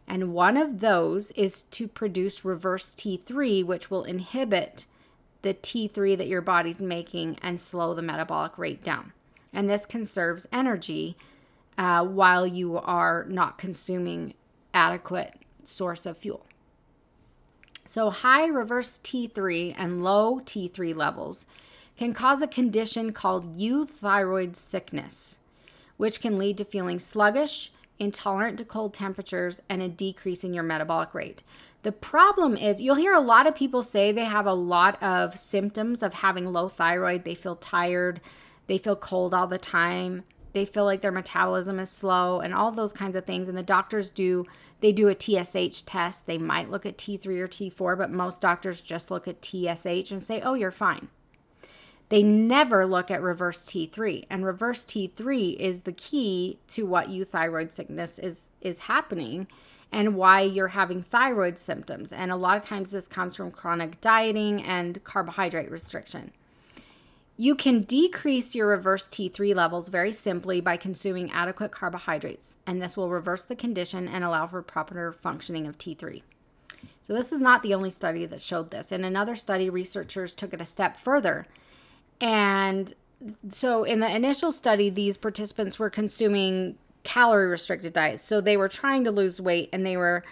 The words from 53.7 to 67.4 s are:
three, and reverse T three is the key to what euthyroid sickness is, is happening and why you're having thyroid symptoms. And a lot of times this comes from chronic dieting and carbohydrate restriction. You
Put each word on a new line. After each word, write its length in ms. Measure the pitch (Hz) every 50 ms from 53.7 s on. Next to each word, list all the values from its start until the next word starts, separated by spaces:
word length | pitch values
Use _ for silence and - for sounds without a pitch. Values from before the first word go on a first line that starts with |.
| - 185 160
three, 400 | 160 - 208 220 208 151 - - -
and 160 | 196 185 190
reverse 400 | 190 180 190 226 240 240 240 -
T 220 | - - 214 190
three 460 | 185 - - 220 262 277 247 196 175
is 300 | - - - 190 180 180
the 100 | - 185
key 640 | 180 - - - - 285 240 202 185 180 180 185 - - _ -
to 160 | - 226 214
what 240 | 185 180 170 - -
euthyroid 640 | 190 185 190 - - 165 165 165 165 160 165 165
sickness 460 | - - - - 147 165 170 165 - -
is, 300 | - 185 165 - - - _ _
is 200 | - 185 170 -
happening 640 | - - 233 294 311 - 202 165 135 110 131 180 190 - - - - - - - - _
and 240 | - 214 208 214 202
why 280 | 190 185 185 190 196
you're 260 | 196 196 190 196 190 185
having 340 | 185 196 190 175 180 185
thyroid 540 | 175 - - 233 254 269 247 208 185 175 175
symptoms. 560 | - - - - - - - - - - 190
And 180 | - - 185 180
a 60 | 185
lot 220 | 180 185 180 202 214
of 60 | 208
times 260 | - 208 196 190 190
this 180 | 202 190 180 -
comes 260 | - 190 185 180 180
from 160 | - 185 175
chronic 480 | - - - 170 170 170 165 160 170 -
dieting 600 | - 220 220 226 220 220 208 214 214 208 208 202
and 400 | - - 185 180 175 175 175 196 -
carbohydrate 640 | - - 202 180 165 - 202 190 170 170 160 - -
restriction. 600 | - 165 - - - - - - - - - - - _ _ _ _ _ _ _ - - - - - _ _ _ _ _ _ _ _
You 160 | -